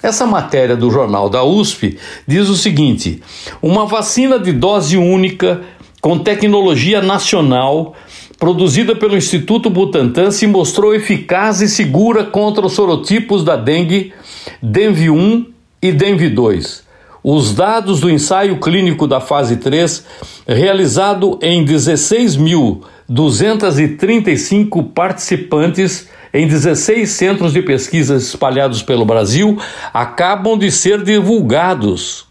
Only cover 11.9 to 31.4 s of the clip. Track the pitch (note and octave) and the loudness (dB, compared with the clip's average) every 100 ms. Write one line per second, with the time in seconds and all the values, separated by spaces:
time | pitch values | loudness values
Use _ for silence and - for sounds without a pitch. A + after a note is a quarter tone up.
11.9 | C#3+ A3 A3+ G#3 G3 G#3 G#3 F#3+ F#3 G3+ | 2 2 2 0 0 0 0 -2 0 0
12.9 | D#3 - G#3+ A#3 G3+ D#3+ C#3+ A#2 D#3+ E3+ | 0 0 -2 0 0 0 0 0 0 0
13.9 | G3 F#3 - - - - - A#2 G#2+ G#3+ | -2 -2 -12 -20 -20 -18 -10 -4 0 2
14.9 | F3 D#3+ D#3 F#3+ A#3 A#3 - _ _ F#3 | 2 2 4 4 2 -2 -14 _ _ -2
15.9 | D3+ G3 G3 D#3+ G#2+ A#2 F#2 - - _ | 0 2 2 0 2 0 0 -4 -14 _
16.9 | - - - - D3+ A2+ G2+ F#3+ A3+ F#3+ | -20 -20 -8 0 0 0 0 0 0 0
17.9 | F#3 F3+ D#3 D3 F#3+ G3+ F#3 D#3 F#3 F#3 | 0 2 0 0 0 0 -2 0 0 0
18.9 | E3+ D#3 C3+ - C#3+ B2 A#2+ C3+ D3 E3+ | 0 0 0 0 -2 0 -2 0 0 0
19.9 | - - - - - - A#2+ F3+ G3 E3+ | -4 -14 -20 -20 -16 -4 0 2 2 0
20.9 | A#2+ G3 G3 F#3+ - E3 F3 D3 D#3 C#3 | 0 0 0 0 0 -2 0 2 2 0
21.9 | D3+ - A3+ A#3+ C#3 D#3+ E3+ A#2+ - - | -2 0 0 2 2 2 2 0 -2 -12
22.9 | - _ A#2+ D3+ A2 G3+ G#3+ G3+ C#3+ D3+ | -20 _ 0 0 2 0 0 0 0 -2
23.9 | D3+ F#3+ A3+ G3 D3+ - G3+ G#3 F3 B2+ | 0 0 0 0 -2 0 0 2 0 -4
24.9 | - F3+ F#3 - E3+ - D3+ D#3 E3 F#3 | -2 -4 -4 -4 -4 -2 0 0 0 -2
25.9 | - - - - C#3 D#3 D3+ D3 D3+ - | -4 -14 -20 -6 -2 2 2 2 0 0
26.9 | A3 G#3 - F#3 G3 E3+ D3 - C3+ - | 0 0 -2 -2 0 0 0 0 -2 -2
27.9 | E3 C3+ C3+ - - C#3 C3 C#3 A2+ - | -2 0 0 -2 -4 -2 0 -2 -2 -2
28.9 | B2 A2+ A2+ G2+ B2+ G#3 G#3 - - - | 0 2 2 2 2 0 0 -6 -14 -8
29.9 | A#2+ A#2+ - F3 G3+ G3 A3 F#3+ - F#3 | -6 -6 -2 -2 0 0 0 0 0 0
30.9 | G#3 G3 G#3 F#3 A3+ | 0 2 2 2 2